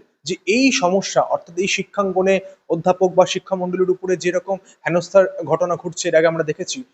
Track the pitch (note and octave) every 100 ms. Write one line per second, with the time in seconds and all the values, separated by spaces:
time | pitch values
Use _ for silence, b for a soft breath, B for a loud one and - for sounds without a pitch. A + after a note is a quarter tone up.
0 | - _ C#3 - - A3+ C4+ E3+ F3 F#3+
1 | F#3 E3 C3+ C#3+ - E3+ G3+ - F#3+ -
2 | G3 F3+ F#3 F#3+ F#3+ B - E3+ F3+ F3+
3 | F#3 F3 F3 F#3 - F#3 F3+ F3+ F3+ F#3
4 | F#3 F3+ E3+ F3+ F3+ F#3+ b b D3+ E3+
5 | F3 G3 F#3+ - D#3 D#3+ F3 E3+ F3 E3
6 | F3+ D#3+ E3 E3 D#3 D3+ F3+ C3+ B2+